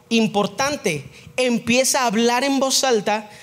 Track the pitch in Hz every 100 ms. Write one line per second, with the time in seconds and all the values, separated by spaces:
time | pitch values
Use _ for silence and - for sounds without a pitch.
0 | - 226 220 202 202 - 269 294 208 151
1 | 135 - - - 254 233 - 247 262 285
2 | 247 208 233 240 277 277 262 262 262 233
3 | 202 214 220 -